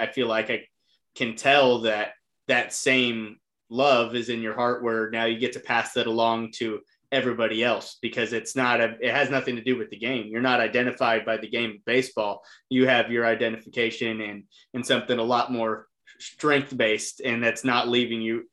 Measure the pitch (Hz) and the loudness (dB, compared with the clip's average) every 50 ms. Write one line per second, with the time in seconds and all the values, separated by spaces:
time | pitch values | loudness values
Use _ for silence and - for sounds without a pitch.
0 | 113 110 - 135 123 113 110 110 110 - 120 107 - _ _ _ _ _ _ _ | -2 -2 -2 -2 0 0 0 0 0 -2 -4 -4 -6 _ _ _ _ _ _ _
1 | _ _ _ - 131 117 110 - - 139 139 147 135 127 123 117 113 110 107 104 | _ _ _ -4 -4 -4 -4 0 2 4 6 6 6 6 4 4 2 0 0 0
2 | 104 - - _ _ _ _ _ _ - 127 123 110 - - - - 139 131 127 | -2 -6 -8 _ _ _ _ _ _ 0 0 0 0 -2 -6 -2 2 2 4 4
3 | 127 120 117 113 110 107 107 _ _ _ _ _ _ _ 113 123 135 143 135 120 | 2 2 -2 -4 -8 -10 -14 _ _ _ _ _ _ _ -2 2 4 6 6 4
4 | 117 113 117 123 113 117 120 113 113 110 98 117 123 120 123 123 123 117 113 113 | 4 0 -2 -6 -4 -4 -4 -4 -4 -4 -2 0 0 0 0 0 -2 -2 0 -2
5 | 110 110 117 113 117 117 113 113 123 113 - 117 - - 123 117 110 - - 127 | -2 -2 -2 -2 0 0 0 0 -2 -4 -4 -6 -4 0 0 0 0 0 -2 -2
6 | 113 117 113 113 113 117 113 113 113 110 - - 120 110 107 101 - _ _ _ | 0 0 2 2 2 2 2 0 -4 -8 -6 -6 -4 -4 -4 -6 -10 _ _ _
7 | _ _ - 135 127 123 117 113 117 110 110 110 117 120 113 98 - - - - | _ _ -2 0 0 0 0 0 0 0 0 0 0 0 0 -2 -4 -10 -14 -8
8 | - 113 - 127 113 107 117 113 107 - - 139 127 123 120 117 117 113 113 - | -8 -6 -4 -2 -4 -2 -4 -6 -6 -4 -2 0 2 2 4 2 2 0 0 -2
9 | 120 120 113 139 143 123 139 131 127 135 123 120 113 127 127 113 107 - 104 101 | -2 0 2 2 0 2 0 -2 -2 -2 -6 -4 -2 -2 -2 -2 -2 -8 -8 -8
10 | 110 123 135 120 107 107 110 117 127 131 123 120 113 110 104 123 120 123 120 - | -6 -4 -4 -4 -6 -6 -4 -2 0 2 2 2 2 2 2 0 0 0 0 0
11 | 127 117 113 113 107 117 113 104 110 104 120 117 117 110 104 101 _ - 117 131 | 2 2 2 0 0 -2 -4 -4 -4 -6 -4 -4 -4 -4 -6 -8 _ 0 0 0
12 | 127 - - 117 107 101 98 - - - - - _ _ 131 127 127 131 127 120 | 0 0 -4 -4 -2 -2 -4 -6 -10 -20 -20 -20 _ _ 2 4 6 6 6 4
13 | 113 117 120 117 117 117 113 104 117 113 110 110 - - - 127 117 113 113 - | 2 2 0 0 2 2 2 2 0 -2 -2 -6 -12 -8 -4 -2 -2 -2 -2 -4
14 | 123 113 113 110 107 104 104 101 95 _ _ - _ _ - 123 120 - 135 120 | -4 -4 -4 -6 -8 -10 -10 -14 -16 _ _ -20 _ _ -10 -8 0 2 0 0
15 | 113 - 123 113 113 120 123 120 117 123 127 117 113 110 107 107 - _ _ _ | 2 0 0 0 2 2 2 0 0 0 -2 -2 0 -2 -2 -4 -8 _ _ _
16 | _ - - _ - - - _ - 151 147 139 139 - 135 123 120 107 110 107 | _ -20 -20 _ -18 -18 -12 _ 2 2 4 2 2 -2 -2 0 2 2 2 0
17 | - - - - - 127 117 117 120 117 113 - - 127 123 123 117 120 120 123 | -2 -8 -10 -6 -4 -2 -2 0 0 0 -2 0 0 2 2 2 2 2 2 2
18 | 120 110 117 113 113 113 113 117 113 - | 2 2 -2 -4 -2 -2 -4 -4 -6 -6